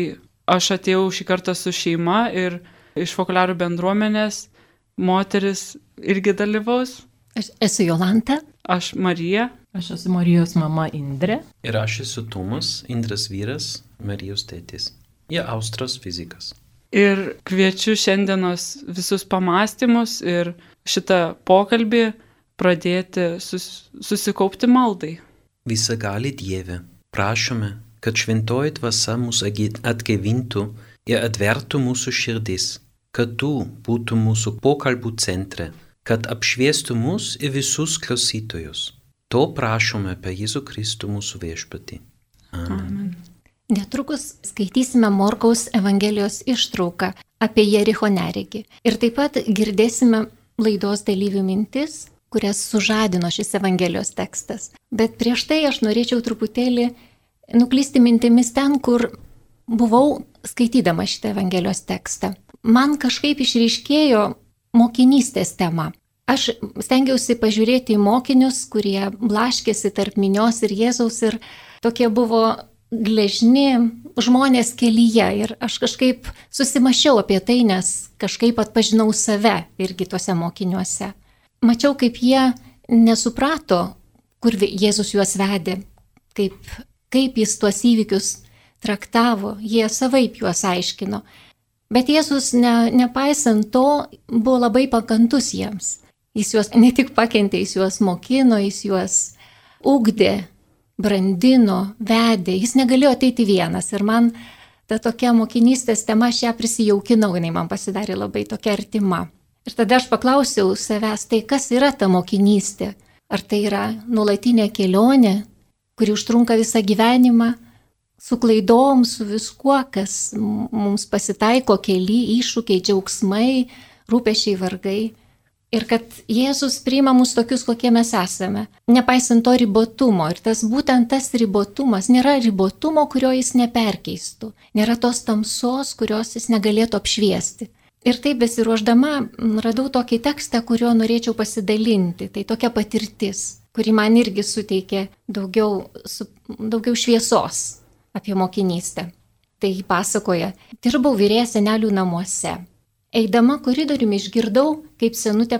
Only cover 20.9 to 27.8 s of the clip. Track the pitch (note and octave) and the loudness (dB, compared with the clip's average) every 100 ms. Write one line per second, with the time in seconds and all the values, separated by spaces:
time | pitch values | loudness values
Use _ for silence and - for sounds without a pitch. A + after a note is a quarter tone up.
20.9 | - F3+ F#3 E3+ F3 - F#3 G3+ A#3 A3 | -4 2 2 2 -4 2 2 4 0 2
21.9 | A#3 A3+ G#3+ _ _ _ - F#3 F3 F3+ | 2 0 -4 _ _ _ -2 0 2 0
22.9 | F3+ F3+ - F3 E3+ - F#3 - - - | -2 -4 -4 -4 -4 -8 -10 -10 -16 -20
23.9 | - - G#3 - G3 F#3+ - B3 B3+ B3 | -18 -6 -4 -4 -2 -2 0 4 4 4
24.9 | F#3 D#3 E3 _ _ _ _ - A2 - | 0 -8 -12 _ _ _ _ -6 -4 -2
25.9 | A2+ G#2 G2+ C3+ C3+ F#2+ F#2 F2+ F2+ - | -4 -4 -4 -6 -8 -8 -8 -8 -12 -12
26.9 | _ _ - G2+ A2+ - A#2 G#2 G2+ | _ _ -4 -2 -2 -4 -4 -6 -8